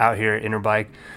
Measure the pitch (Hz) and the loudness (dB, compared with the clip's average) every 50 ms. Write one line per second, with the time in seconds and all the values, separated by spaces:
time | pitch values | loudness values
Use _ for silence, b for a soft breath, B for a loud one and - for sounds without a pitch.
0 | 113 117 110 104 110 107 104 110 107 107 107 107 101 107 107 107 107 - B B | 2 2 2 2 0 0 0 0 -2 -2 -4 -2 0 0 0 0 -2 -4 B B
1 | B B B | B B B